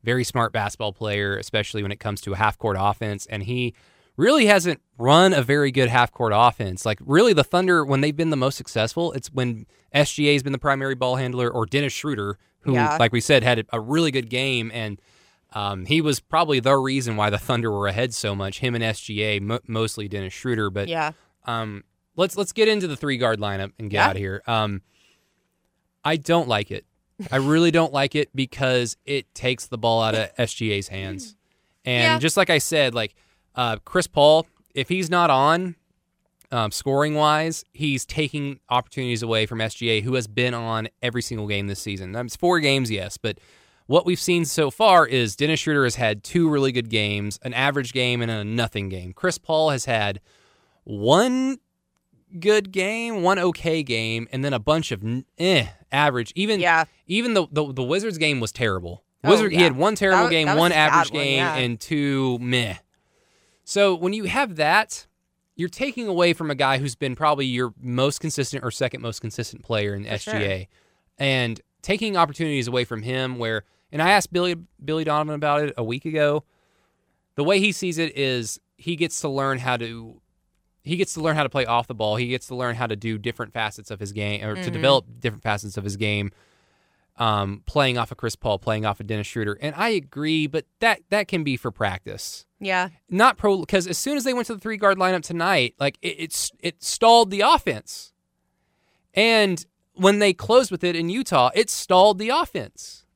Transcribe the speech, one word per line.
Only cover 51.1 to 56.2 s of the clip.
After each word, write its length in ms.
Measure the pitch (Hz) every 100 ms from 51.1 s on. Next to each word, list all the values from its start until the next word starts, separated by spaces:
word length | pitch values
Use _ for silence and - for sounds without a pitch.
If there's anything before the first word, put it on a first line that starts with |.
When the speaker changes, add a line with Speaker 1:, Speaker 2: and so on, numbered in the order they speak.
| 165 254 254 262 262 _ _ _ _ _ _ _ 185
Speaker 1:
good 320 | 190 214 196
game, 520 | 190 190 226 233 220
one 160 | 175 196
okay 440 | 180 - 165 160
game, 440 | 139 113 113 113 117
and 120 | 131
then 100 | 139
a 60 | 131
bunch 320 | 107 160 160
of 120 | 101
n-, 220 | 107 123 - -
eh, 300 | 180 170 101 - _
average. 400 | 135 147 123